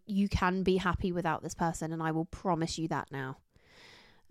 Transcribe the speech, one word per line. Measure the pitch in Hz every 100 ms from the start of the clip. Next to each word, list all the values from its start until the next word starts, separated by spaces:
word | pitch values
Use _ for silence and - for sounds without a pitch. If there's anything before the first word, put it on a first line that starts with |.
| -
you | 196 202
can | - 185 190
be | 185 185
happy | 185 170 196
without | 175 165 151
this | 160
person, | - 165 165 160
and | 165
I | 160
will | 160 165
promise | - 196 160 165 -
you | 160
that | 143 -
now. | 139 131 135 _ _ _ - - - - - -